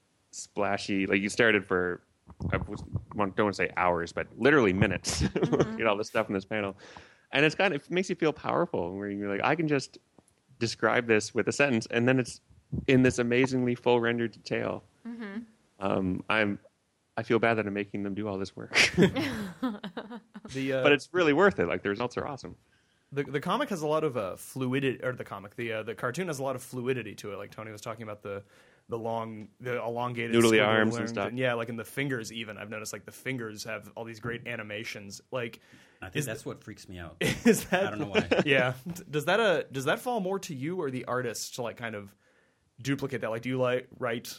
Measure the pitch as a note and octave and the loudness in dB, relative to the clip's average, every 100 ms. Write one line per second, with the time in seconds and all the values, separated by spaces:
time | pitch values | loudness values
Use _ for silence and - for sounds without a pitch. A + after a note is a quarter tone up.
0 | _ _ _ - - - G2 G2+ - G2 | _ _ _ -16 -8 -2 0 0 0 0
1 | F#2+ G2+ G2+ - A#2 G#2 F#2 F#2 F2+ F2 | 2 2 2 4 6 6 4 2 2 -4
2 | _ _ - - F2+ F#2+ F#2 G#2 - - | _ _ -20 -8 -2 -2 -4 -8 -8 -8
3 | - A2 G2 F#2 G#2+ F#2 F2+ - F2+ F2 | -6 -2 0 2 0 0 -2 2 2 2
4 | E2+ - E2 F2 A#2+ D3+ G#2+ F#2 G#2+ E2+ | -2 -6 -8 2 6 6 6 4 2 0
5 | - - C#2 G3+ A#3+ - - - A2+ G#2 | -2 0 0 0 2 2 2 0 0 0
6 | G#2+ A2+ G#2+ G2 G2 G#2+ G2 F#2+ - - | 0 -2 0 -2 -2 -4 -4 -6 -16 -20
7 | - _ _ C3+ D3+ D#3 G3 C#3+ - E3+ | -20 _ _ 2 2 4 2 0 -2 -2
8 | F#3+ F3+ D#3 D3 A#2 C3 F3 - F2 G2 | -2 0 0 0 0 0 0 -2 -4 -4
9 | G2+ G2+ G2+ G2 - D#3+ D#3+ C#3+ - - | -6 -4 -2 0 2 2 2 0 -2 -12
10 | _ _ _ _ _ - A2+ - A2 A#2+ | _ _ _ _ _ -4 -4 2 2 4
11 | A#2 A2 G#2 A#2 G2+ - C#3+ A2+ - A#2 | 4 4 4 0 0 2 4 4 2 2
12 | A#2+ C3 A#2+ - _ - _ - - C3 | 4 4 2 -8 _ -20 _ -2 4 8
13 | B2+ B2 A#2+ A#2+ C3 C3 B2 A#2+ A#2+ B2 | 8 4 2 4 4 2 0 2 4 4
14 | A#2 A#2 A#2 - - A2+ A2+ F#2+ - _ | 4 0 -2 -6 -4 -2 -2 -6 -10 _
15 | A3+ A#3 G#3 G3+ A#3 _ _ - G2 G2+ | -14 -10 -10 -10 -12 _ _ -4 0 2
16 | F#2+ F#2 - G#2+ G#2 G2 - _ _ _ | 0 -2 0 2 2 -2 -10 _ _ _
17 | _ - A#2 A#2 A#2 A2+ G#2 G2+ G2+ G#2 | _ -8 2 4 6 4 0 -2 -4 -6
18 | G2+ G2 G#2+ F#2+ F#2+ - A2+ - - - | -4 -4 -4 -4 -6 -8 -2 2 4 6
19 | - C4 D4 A3+ G3 E3+ B3+ G#3 G3 A3+ | 4 4 -4 -4 -8 -6 -6 -6 -10 -12
20 | G#3+ A#3 - G3+ - C3+ C3+ C3 C3+ C#3+ | -12 -14 -16 -18 -10 -4 -2 2 4 4
21 | - F3+ E3 C#3+ G3 - F2 F2+ G#2 G2+ | 2 2 4 6 6 4 0 0 -2 -2
22 | A#2+ - - C#3 E2+ - _ _ _ _ | -2 -4 -6 -8 -12 -16 _ _ _ _
23 | _ C#3 C#3 C#3+ F3 A3 C#4+ F#3 D3+ D#3 | _ -8 -4 -4 -2 -2 -2 -2 0 0
24 | D#3 A#2+ F#2+ F2 - C3+ C3 C3 C3+ A2+ | 0 -2 -4 -6 -10 -6 -2 0 0 -2
25 | B2+ B2+ A#2+ G2+ G2+ - A#2 A2 G#2+ G#2+ | -4 -6 -10 -12 -12 -8 -6 -4 -6 -6
26 | B2+ C3 F#3 C#3 C#3 B2 - B2+ B2 B2 | -4 -4 -6 -4 -4 -6 -8 -4 -2 -2
27 | G#2 F#2+ G#2 F#2+ G2+ - A2 G#2+ A#2+ A2 | -4 -10 -10 -10 -12 -12 -14 -10 -10 -10
28 | G#2+ G#2 G#2 G2+ - _ _ _ - A#2 | -12 -10 -8 -10 -10 _ _ _ -8 -6
29 | A2+ A2+ A2+ A2 G#2 _ B2 A#2+ A2+ A#2 | -4 -4 -6 -10 -16 _ -6 -4 -4 -4
30 | B2 A#2+ A#2 A#2 A#2 A2 G#2+ A2 A2 A#2 | -4 -4 2 6 6 6 6 4 4 0
31 | A2+ A2+ G#2 B2 B2+ A#2+ A#2 A2+ G#2+ - | -4 -4 -4 0 0 0 -4 -8 -8 -4
32 | C#3 B2+ G#2+ A2+ A2 G2+ G#2 A2 G#2+ G#2+ | -4 -4 -6 -10 -10 -10 -10 -10 -10 -12
33 | G2+ - C3 C3 A2+ G#2+ A#2+ A2 G#2 A2+ | -14 -10 -8 -6 -8 -10 -8 -10 -10 -12
34 | A#2 A2 A#2 A#2 A#2+ A#2 G#2+ G#2 A#2 A#2 | -12 -8 -8 -6 -8 -8 -8 -8 -8 -12
35 | G2+ G2 - C3 A#2 - _ - - _ | -14 -16 -8 -6 -6 -10 _ -20 -20 _
36 | F#2+ D3+ C3+ A2 - A2 - G#2 - F2+ | -8 -6 -4 -6 -10 -12 -14 -16 -14 -14
37 | E2+ - F3 - A#3 G3+ - F#3 G3 G#3 | -14 -4 -2 4 4 4 2 0 0 -2
38 | - G#3 - A3+ D3+ C3+ B2+ B2+ F3+ - | -2 0 2 2 4 4 4 -2 -10 -12
39 | - D3 D#3 G3+ A3 D#3 - C3 C3+ A3 | -6 -2 2 4 4 2 0 -2 0 0
40 | B3+ A#3+ F#3 G3 F#3+ C3+ C#3+ F#3 D3 B2+ | 0 -2 -2 -4 -6 -6 -4 -2 -2 -4
41 | - B2 B2 G#2+ - - A#2 - A#2 G#2 | -2 -2 -2 -6 -8 -6 -6 -6 -8 -8
42 | G2+ - _ _ _ _ _ - A#2+ C#3 | -12 -18 _ _ _ _ _ -8 -4 -2
43 | C#3 A#2+ A2+ A2+ B2+ B2+ B2+ B2+ B2+ - | -2 -4 -4 -4 -2 0 2 0 -2 -6
44 | B2 A#2+ - | -4 -4 -6